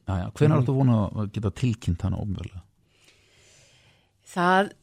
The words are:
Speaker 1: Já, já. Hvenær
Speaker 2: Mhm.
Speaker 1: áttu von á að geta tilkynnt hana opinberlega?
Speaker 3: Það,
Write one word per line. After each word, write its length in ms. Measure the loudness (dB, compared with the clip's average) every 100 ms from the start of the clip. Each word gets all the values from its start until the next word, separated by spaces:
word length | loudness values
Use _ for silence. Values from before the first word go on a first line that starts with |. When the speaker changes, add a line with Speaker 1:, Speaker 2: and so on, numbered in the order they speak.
| -6
Speaker 1:
Já, 100 | -4
já. 140 | -4
Hvenær 240 | 0 2 4
Speaker 2:
Mhm. 60 | 2
Speaker 1:
áttu 80 | 2
von 120 | 4
á 200 | 4 2
að 180 | -2 -6
geta 180 | -4 -6
tilkynnt 500 | -2 -2 -2 -2 -2
hana 160 | -2 -4
opinberlega? 440 | -4 -6 -8 -14 -20 _ _ _ _ _ _ _ _ _ _ _ _ _ _ _ -10
Speaker 3:
Það, 400 | -2 2 4 2 -4